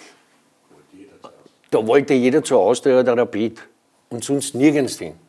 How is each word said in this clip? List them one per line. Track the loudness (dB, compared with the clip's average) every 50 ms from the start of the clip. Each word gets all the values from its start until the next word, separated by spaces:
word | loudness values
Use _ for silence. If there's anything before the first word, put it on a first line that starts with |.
| -20 -20 -20 _ _ _ _ _ _ _ _ _ _ _ _ _ _ _ -20 -20 -20 -20 -20 _ -20 -20 -20 _ _ _ _ _ _ _
da | -4 -2 0
wollte | 2 2 2 2 2 0
jeder | 2 2 2 2 0 0
zur | 2 2 2
Austria | 4 2 0 0 0 2 2 2
oder | 2 2 0
Rapid | 0 -2 -2 -4 -4 -6 -6 -8 -12 -20 -20 _ _ _ _ _ _ _ -14
und | -12 -10 -6
sonst | -4 -4 -4 -4 -6 -2
nirgends | 0 2 2 2 2 -2 -4 -6 -10
hin. | -12 -14 -16 -18 _